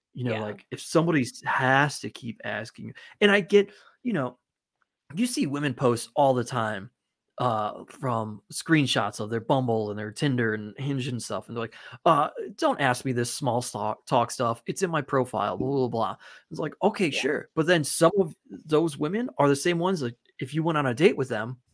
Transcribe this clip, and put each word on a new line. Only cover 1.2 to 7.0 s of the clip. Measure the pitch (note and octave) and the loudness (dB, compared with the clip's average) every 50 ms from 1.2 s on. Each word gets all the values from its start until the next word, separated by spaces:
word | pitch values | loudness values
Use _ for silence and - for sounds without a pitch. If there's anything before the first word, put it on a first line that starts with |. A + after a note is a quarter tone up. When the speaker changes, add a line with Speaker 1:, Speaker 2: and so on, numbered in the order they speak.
Speaker 1:
s-, | A#2+ - - - - | 0 -2 -6 -10 -6
has | - - - C3 B2+ C3 C3+ C#3+ D3 - - | -4 -2 0 2 4 4 4 4 2 -2 -6
to | - A#2+ | -10 -12
keep | - - - A#2 A2 - - | -12 -12 -12 -12 -12 -10 -10
asking | G#2+ G#2+ G#2+ A2 - - - - A2+ | -8 -8 -8 -8 -12 -14 -14 -14 -14
you, | - - - - - - | -14 -16 -20 -12 -2 2
and | G#3 G3+ | 4 4
I | G3+ G#3 | 4 4
get, | - - G3+ G3+ G3 G3 - - - _ _ _ - | 4 6 6 4 4 4 -2 -20 -20 _ _ _ -6
you | B3 G#3+ | -2 -2
know, | D#3 C3 B2 - _ _ _ _ _ _ _ _ _ _ _ _ _ _ - C#3 | -2 -2 -4 -6 _ _ _ _ _ _ _ _ _ _ _ _ _ _ -10 -4
you | F3 B3 | -2 -2
see | B3 - D#4 C4+ C#3+ | -2 0 -2 -2 -2
women | C3+ C#3+ D3 C#3+ A#2+ | -2 -2 -2 -2 0
post | - C#3+ A#2+ A#2+ A2+ - - - | 2 2 2 2 2 -2 -4 0
all | - C#3+ C3+ B2+ | 2 4 4 4
the | B2 A#2 | 2 0
time, | - C3 A#2+ A2 G#2+ G#2+ G2 G2 - _ _ | -2 -2 -2 -2 -2 -4 -6 -10 -14 _ _